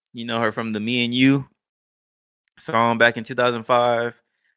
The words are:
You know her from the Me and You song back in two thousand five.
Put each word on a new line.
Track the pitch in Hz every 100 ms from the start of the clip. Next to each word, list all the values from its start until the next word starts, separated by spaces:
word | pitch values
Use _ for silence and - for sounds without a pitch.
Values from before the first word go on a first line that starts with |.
| _
You | 120 117
know | 117
her | 113
from | 107 113
the | 107
Me | 107 123
and | 120
You | 123 131 139 135 _ _ _ _ _ _ _ _ _ _ -
song | - 117 117 117
back | 117 117
in |
two | 110
thousand | 123 123 120
five. | 110 123 120 117 117 - _ _ _